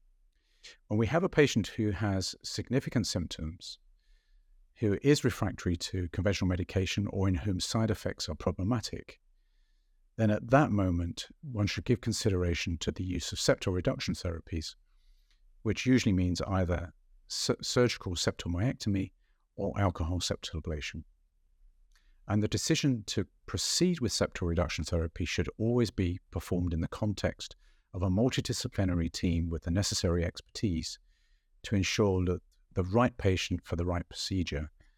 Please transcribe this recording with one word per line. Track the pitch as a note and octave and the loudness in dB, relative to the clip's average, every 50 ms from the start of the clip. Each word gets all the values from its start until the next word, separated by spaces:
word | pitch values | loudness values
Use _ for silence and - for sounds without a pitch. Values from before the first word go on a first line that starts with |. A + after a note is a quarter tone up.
| _ _ _ _ _ _ _ _ _ _ _ _ - - - _ _ - | _ _ _ _ _ _ _ _ _ _ _ _ -20 -20 -20 _ _ -2
When | G#2+ G#2+ | 0 2
we | A2+ | 2
have | G#2 C#3+ E3+ F#3+ | 2 2 2 2
a | - | 2
patient | - D#3+ D3 C3 - A#2 F#2+ - | 6 6 6 6 6 2 0 0
who | - - A2 G#2 | -2 -2 0 0
has | G2+ F2+ A2 G#2 G2 F#2+ F#2 - - - | 0 0 0 0 0 0 -2 -4 -6 -10
significant | - - - - F#2+ - A#2+ C3+ - - - B2+ F#2 | -12 -10 -8 -6 -4 0 0 0 0 0 0 -2 0
symptoms, | - - G#2 D#2+ D2+ - - D2+ D#2 E2+ - - - - - _ - - _ _ _ - _ _ _ _ - _ _ - - - _ _ | 0 -2 -2 -4 -4 -6 -8 -8 -8 -8 -10 -14 -16 -18 -18 _ -20 -20 _ _ _ -20 _ _ _ _ -20 _ _ -20 -20 -20 _ _
who | - A2+ G#2 G2 - | -2 0 0 2 4
is | - C#3 D3 - - | 4 4 4 4 4
refractory | B2 - - A2 F#2+ - - - F#2 E2+ | 0 0 0 -2 -4 -2 -2 -2 -2 -2
to | - - - - F#2+ F2+ E2+ | -2 -4 -4 -4 -4 -4 -4
conventional | - - F2 G2+ F#2+ - G2 F2+ | -2 0 2 2 2 2 2 0
medication | F2+ F2 F2+ - - F#2+ F#2+ - - - G2+ - | 0 0 -2 -2 -2 -2 -2 0 -2 -2 -2 -2
or | - G2+ F#2+ G2 | 0 0 2 2
in | F#2 | 2
whom | E2 C#2 G#2 F#2 F2+ | 2 0 -2 -2 -2
side | - - - A2 A2+ A2 | -2 -2 0 0 0 0
effects | G2+ - - G2 - - - - | 0 -2 -2 -6 -6 -6 -6 -8
are | D2+ | -6
problematic, | - - F#2+ F2 - F2+ G#2 - G#2+ - - - - - - - _ _ _ _ _ _ _ _ _ _ _ _ _ _ _ _ _ _ _ _ - | -4 -4 -4 -2 -2 0 0 0 -2 -2 -6 -8 -10 -12 -12 -20 _ _ _ _ _ _ _ _ _ _ _ _ _ _ _ _ _ _ _ _ 0
then | A2 G#2+ | 2 2
at | G#2+ - - A#2 | 2 0 2 4
that | B2+ C#3+ D#3 - | 6 6 6 6
moment, | G2+ G2+ F#2+ F#2 E2+ F2 F2 E2+ - - - - - _ | 4 2 2 2 2 0 0 -2 -6 -8 -10 -12 -14 _
one | - D3 A#2+ G#2 G#2 | -12 -6 -2 0 0
should | F#2+ - - - | 0 0 -2 0
give | - B2 - | 0 0 2
consideration | - A#2+ G#2 - - A2+ F#2+ F2+ F2+ F2 E2+ - - F#2+ F2 | 0 -2 -2 0 0 2 2 2 2 0 0 0 -2 -4 -4
to | - - - | -4 -4 -4
the | - - | -4 -4
use | F#2 F#2 F2+ F2 - - | -4 -4 -4 -4 -4 -6
of | - - | -6 -2
septal | - - C3+ - - - | 2 2 2 2 0 -2
reduction | F#2 F2+ F2 C3 C3 C3+ - - E2+ | -2 0 0 -2 -2 -2 -2 -4 -4
therapies, | - - F2+ E2 D#2+ - - F2+ E2 D2+ - - _ _ _ _ _ _ - - _ _ _ _ _ _ - _ - | -4 -4 -6 -6 -8 -8 -6 -6 -6 -6 -8 -12 _ _ _ _ _ _ -20 -20 _ _ _ _ _ _ -20 _ -6
which | - A2 F#2+ - - | -4 -4 -2 0 4
usually | B2+ C3 A#2+ - A2+ | 4 4 6 6 4
means | F#2+ F#2 F2+ F2+ F2 - | 4 4 4 2 2 0
either | - - G2 F#2+ F#2 E2+ F2 E2 F2 F2 - _ _ _ - - _ - | -2 0 0 2 2 2 0 -2 -4 -8 -14 _ _ _ -20 -20 _ -10
su-, | - - - - B2+ - | -6 -4 0 -2 -2 -2
surgical | - - - B2+ B2 A#2 - - - F#2+ | -2 0 2 4 4 4 2 -2 -6 -6
septal | F2 - - - - - - E2+ | -4 -2 -2 -2 -2 -4 -4 -4
myectomy | E2+ E2+ G#2 C3+ C3 - - A2 G2+ G2 - - _ _ _ _ _ _ _ _ _ | -2 0 0 0 -2 -2 -2 0 0 0 -2 -4 _ _ _ _ _ _ _ _ _
or | - - - - - | -6 -4 -2 0 2
alcohol | G2+ F#2 - - E2 D#2+ F2+ F2 | 2 2 2 0 -2 -2 -2 -2
septal | - - G2+ - - - - D#2+ | -2 -4 -4 -6 -8 -10 -8 -8
ablation. | - F2 D#2 D2 - - - E2 - - _ _ _ _ _ _ _ _ _ _ - - _ _ _ _ - _ _ _ - _ - - | -6 -6 -6 -6 -6 -8 -10 -10 -14 -14 _ _ _ _ _ _ _ _ _ _ -20 -20 _ _ _ _ -20 _ _ _ -20 _ -4 0
And | G2+ G#2+ | 0 2
the | G#2 G#2 | 2 2
decision | - G#2+ - - E3 - - C#3+ B2+ A2+ G#2 | 0 0 0 0 2 2 2 2 2 0 -2
to | - - A2+ F#2 - _ _ _ | -4 -2 -2 -2 -4 _ _ _
proceed | - - - - - - - F3 F#3 F3+ E3 | -8 -6 -4 -2 0 2 2 2 2 2 0
with | B2 G2+ | 0 -2
septal | - - - - - - F#2 E2+ | 0 0 -2 -2 -2 -2 -2 0
reduction | E2 E2+ E2+ - - - D#2 | 2 2 0 0 -2 -4 -4
therapy | - - E2 D#2+ E2 - - F2 | -2 0 0 -2 -2 -4 -4 -4
should | - - - E2+ - - - | -2 0 -2 -2 -2 -2 -2
always | A2 A2+ A#2+ B2 A#2 G2 | 0 2 2 2 2 2
be | - - F#2+ E2+ F2+ - _ - | 0 0 0 0 -2 -4 _ -8
performed | - - - - F#2 F2+ F2+ F2 E2 | -8 -6 -4 -2 -2 0 0 0 0
in | E2 | -2
the | D#2+ - | -2 -4
context | - - A2+ G#2+ G2 - - F#2+ - - - - - _ _ - _ _ _ _ - | -4 -4 -2 -2 -2 0 -2 -2 -2 -4 -12 -16 -16 _ _ -20 _ _ _ _ -6
of | F#2 | -2
a | F#2 F#2+ | 0 2
multidisciplinary | F#2 G2+ A#2+ C3 - - - - A2 - - A#2 - - G2 F#2 F2 E2+ E2 E2 | 4 4 2 2 2 0 -2 -2 -2 -4 -4 -4 0 0 2 2 2 2 0 -2
team | - - - F2+ E2+ E2 E2 E2+ | -2 0 0 2 2 2 0 0
with | E2 D#2+ | -2 -4
the | - E2+ | -2 0
necessary | E2+ G2+ G2 - A2 - - F2+ E2+ F2 E2 | 0 0 0 0 0 0 2 2 2 2 0
expertise | - - - - _ - - - G#2 E2+ E2 E2 - - - _ _ _ _ _ _ _ _ _ _ _ _ | -2 -4 -8 -14 _ -8 -2 -2 0 0 0 -4 -6 -10 -14 _ _ _ _ _ _ _ _ _ _ _ _
to | - - A2 | -6 0 0
ensure | G2 F#2 - - - G#2+ G2+ F#2 F#2 F2+ | 2 2 2 2 2 4 4 4 2 2
that | F2+ F2+ F2+ - _ _ _ _ _ - | 0 -2 -2 -6 _ _ _ _ _ -2
the | F#2+ F2+ | -2 0
right | F#2 G2 A#2 B2 A#2+ - | 2 4 4 4 4 2
patient | - - G2 F#2 F2 - - F2+ F2 - | 2 2 2 2 2 0 -2 -4 -4 -4
for | - - | -4 -4
the | E2 F2 | -2 0
right | F2+ F2 F2 E2 - | 0 -2 -2 -4 -8
procedure | - - - - G2 F#2 E2+ - C#2+ D2 D2+ D2 - - - _ _ | -10 -8 -6 -2 0 0 0 -2 -2 -6 -6 -6 -12 -18 -20 _ _